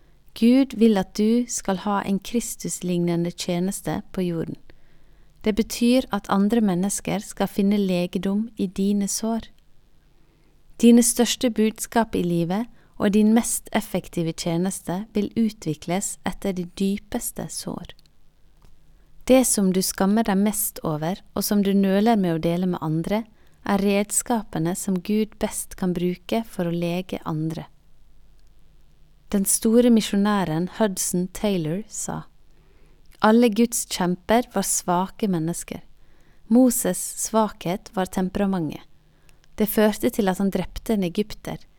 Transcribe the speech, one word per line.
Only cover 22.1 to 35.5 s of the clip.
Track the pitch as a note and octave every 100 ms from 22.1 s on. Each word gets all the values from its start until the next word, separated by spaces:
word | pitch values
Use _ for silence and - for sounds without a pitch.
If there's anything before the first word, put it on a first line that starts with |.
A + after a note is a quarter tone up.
| A3
med | F3+ E3
å | E3+
dele | E3+ F#3
med | F3 D#3+
andre, | D#3 E3 G#3 A3+ - - -
er | - G3
redskapene | G3+ G3+ G#3 - - A#3 G#3 D#3+ D#3+ F#3+
som | - F#3
Gud | F3 G#3+ G#3 -
best | G#3+ - - -
kan | F#3 F3
bruke | F3+ F3+ - A3+
for | A3+ - E3+
å | E3+
lege | E3+ F3 F#3 -
andre. | E3 D#3 D#3+ D#3 D3+ - - - - - - - - - - - - - - - -
Den | G3+ F#3+
store | - A3+ A#3 B3
misjonæren | A3+ - G3+ G#3 G3+ E3 D#3 F3+ -
Hudson | G#3+ F#3 - F3+ F3+
Taylor | - G#3+ F#3+ D3+ F3+ A3
sa, | - - D#3 - - - - _ _ - - - -
«Alle | G#3+ A3+ A#3+
Guds | G3+ A#3+ - -
kjemper | - F3+ F3+ - A3+ A#3+
var | - F#3+
svake | - - F3 F#3+ - G#3+
mennesker. | F3 D#3+